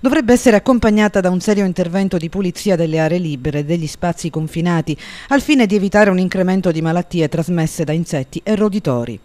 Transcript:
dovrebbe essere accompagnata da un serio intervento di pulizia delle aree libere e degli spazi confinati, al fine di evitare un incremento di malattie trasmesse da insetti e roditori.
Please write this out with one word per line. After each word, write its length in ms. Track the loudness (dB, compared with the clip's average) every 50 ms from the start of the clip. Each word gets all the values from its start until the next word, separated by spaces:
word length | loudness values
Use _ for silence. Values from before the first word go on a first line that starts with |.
dovrebbe 320 | 2 2 2 2 4 4
essere 240 | 4 6 6 4 4
accompagnata 640 | 4 4 2 2 2 4 2 4 4 2 2 2 2
da 100 | 0 2
un 100 | 0 0
serio 240 | 0 0 0 2 2
intervento 540 | 0 0 -2 -4 -2 0 -2 -2 0 -2 -2
di 100 | -4 -4
pulizia 480 | -4 -4 -4 -4 -4 -4 -2 0 0
delle 220 | 0 0 0 0 0
aree 200 | 0 0 0 -2
libere 420 | -2 -4 -6 -4 -6 -4 -4 -4
e 40 | -2
degli 220 | -2 -2 -4 -4
spazi 440 | -6 -8 -6 -4 -4 -4 -4 -6 -6
confinati, 680 | -6 -4 -6 -6 -4 -2 -2 0 0 0 0 -2 -6 -6 -8 -18 -18 -18 -6 0
al 120 | 0 0
fine 260 | 2 2 2 4 4
di 100 | 2 2
evitare 340 | 0 0 2 4 4 4 6
un 80 | 4 2
incremento 540 | 0 0 0 0 0 2 0 0 0 0
di 100 | 0 0
malattie 460 | -2 0 -2 -2 -2 -2 -2 -2 0 0
trasmesse 560 | 0 -2 -2 -2 -2 -2 -2 -2 -2 -4 -4
da 80 | -2
insetti 480 | -2 -4 -2 -2 -4 -6 -6 -6 -10 -10
e 140 | _ -2 0
roditori. 640 | 0 0 0 0 -2 -2 -2 -2 -2 -4 -6 -10 -14 _